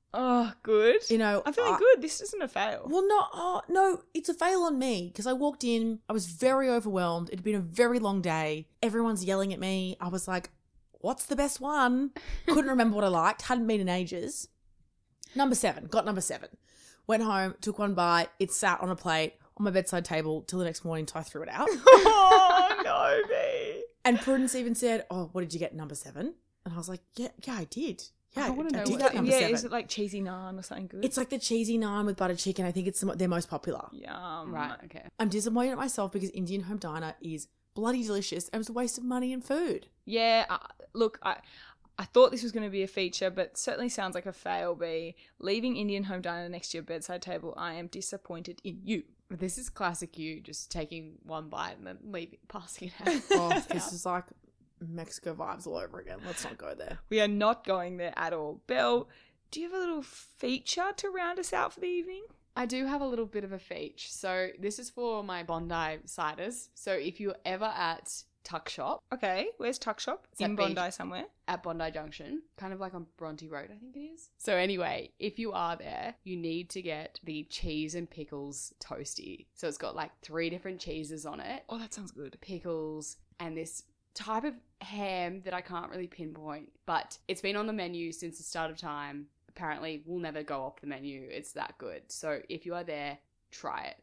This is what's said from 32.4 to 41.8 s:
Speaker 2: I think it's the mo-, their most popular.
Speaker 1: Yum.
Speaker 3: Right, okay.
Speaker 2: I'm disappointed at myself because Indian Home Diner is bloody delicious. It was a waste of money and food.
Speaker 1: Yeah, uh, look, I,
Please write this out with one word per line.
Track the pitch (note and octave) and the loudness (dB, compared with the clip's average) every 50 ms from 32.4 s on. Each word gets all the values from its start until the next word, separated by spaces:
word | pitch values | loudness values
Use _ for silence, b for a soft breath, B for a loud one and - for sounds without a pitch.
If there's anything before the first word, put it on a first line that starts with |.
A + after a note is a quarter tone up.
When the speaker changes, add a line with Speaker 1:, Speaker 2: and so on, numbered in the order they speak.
| - G3 F#3 - F#3 | -2 -2 0 0 0
Speaker 2:
I | F3+ F3 | 0 0
think | F#3+ F3+ G3 | 0 -2 0
it's | G3 - | 0 0
the | G3 | 0
mo-, | G3 - | 0 0
their | E3+ F#3 F3+ | 2 2 2
most | F3 E3+ E3+ - | 2 0 0 -2
popular. | E3 C#3+ - F3 - - - - - | -6 -6 -4 -4 -6 -6 -6 -10 -14
Speaker 1:
Yum. | - - - D#2 - F3+ F3 D#3 E3+ D#3+ - E3+ | -14 -12 -10 -10 -10 -8 -8 -8 -8 -8 -8 -6
Speaker 3:
Right, | D#3 D3 D3 - - - | -4 -4 -6 -6 -10 -12
okay. | D#3+ - - - - - - | -16 -18 -18 -18 -12 -4 0
Speaker 2:
I'm | A3+ G3+ | 0 2
disappointed | F3+ G#3+ G3+ A#3 A3 A#3+ B3 C4 B3+ | 2 2 0 2 2 2 2 2 0
at | |
myself | - C4+ C4 - - G3+ F#3+ - | -2 -4 -2 -2 -2 -2 -2 -2
because | G3+ F#3 F#3+ | -2 -4 -4
Indian | - F#3+ F#3 E3+ F#3+ G3 F3+ | -4 -4 -4 -2 -2 -4 -4
Home | F3+ G#3+ G3 | -4 -6 -6
Diner | - E3+ D#3 D#3+ E3 D#3 D#3 - | -6 -6 -6 -6 -6 -6 -8 -10
is | - E3 D#3+ D3 - - _ _ _ _ _ | -8 -8 -8 -8 -8 -12 _ _ _ _ _
bloody | G3+ G#3+ A#3 B3 B3+ A#3 | -2 0 0 2 0 0
delicious. | G#3+ G#3 G3 F#3+ - D#3+ F3 F3 - | 0 0 0 0 -2 -4 -4 -4 -4
It | - A3 | -4 -4
was | A3 B3 | -4 -4
a | A3+ | -2
waste | B3 B3+ A#3 - B3+ | -2 -2 -2 -2 -4
of | A#3+ | -4
money | B3 B3 B3 B3+ B3+ C4 | -2 -2 0 0 -2 -2
and | B3+ - | -4 -2
food. | - C#4 D#4+ F4 D4 - - - - _ _ _ | 0 0 0 2 0 -2 -2 -6 -10 _ _ _
Speaker 1:
Yeah, | - G#3+ A3+ A3+ A3+ A3+ A3+ - - | -2 0 2 4 6 6 4 4 2
uh, | - - - - - - - - - | -2 -4 -6 -10 -18 -20 -20 -10 0
look, | A3+ A3+ A3 - - - | 2 2 2 2 -2 -4
I, | - - - B B B B B B B B | -4 -4 -4 B B B B B B B B